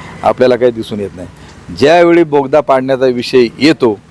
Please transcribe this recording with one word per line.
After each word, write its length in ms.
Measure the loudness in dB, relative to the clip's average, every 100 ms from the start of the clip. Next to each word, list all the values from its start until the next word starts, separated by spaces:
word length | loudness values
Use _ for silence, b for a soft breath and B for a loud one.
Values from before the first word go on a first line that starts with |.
| B -4
आपल्याला 320 | -4 0 0 2
काही 160 | 0
दिसून 280 | -2 -8 -8
येत 100 | -10 -12
नाही. 120 | -18 B B B -18 -2
ज्यावेळी 440 | 2 4 4 2
बोगदा 360 | 2 0 0 0
पाडण्याचा 460 | 0 0 0 0 0
विषय 420 | -2 0 2 0 0
येतो 400 | 0 2 -2 -2 -8